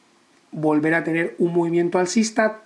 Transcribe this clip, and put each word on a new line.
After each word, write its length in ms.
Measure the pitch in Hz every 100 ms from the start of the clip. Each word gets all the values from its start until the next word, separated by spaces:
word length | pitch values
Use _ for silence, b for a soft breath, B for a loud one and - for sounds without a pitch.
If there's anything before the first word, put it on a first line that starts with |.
| _ _ _ _ _
volver 420 | 156 151 151 156
a 100 | 165
tener 320 | 160 165 175 -
un 160 | 170
movimiento 440 | 175 170 170 170 180
alcista 640 | 180 226 214 - 214 -